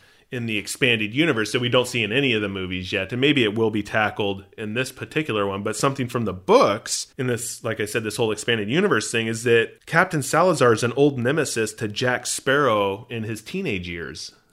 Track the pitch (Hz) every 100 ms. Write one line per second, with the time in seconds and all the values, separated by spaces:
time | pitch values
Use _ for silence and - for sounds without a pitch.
0 | _ _ _ 127 117 104 92 - 127 113
1 | 104 127 165 113 107 127 123 127 117 120
2 | 104 127 139 110 101 98 92 92 92 101
3 | 95 123 143 135 107 110 110 104 101 110
4 | 104 - 101 98 - - 107 117 127 -
5 | 113 156 151 107 98 98 107 107 139 131
6 | 120 123 104 90 - 247 139 107 - -
7 | - - 127 113 - - 117 107 104 120
8 | 107 - 113 104 - 113 101 156 202 113
9 | - 117 113 113 120 117 110 - - 165
10 | 185 156 - 156 185 156 123 110 117 123
11 | 147 127 120 160 131 117 110 - 107 101
12 | 123 120 - - 135 139 135 107 98 98
13 | 120 117 110 107 - 185 185 95 87 85
14 | 69 87 - - _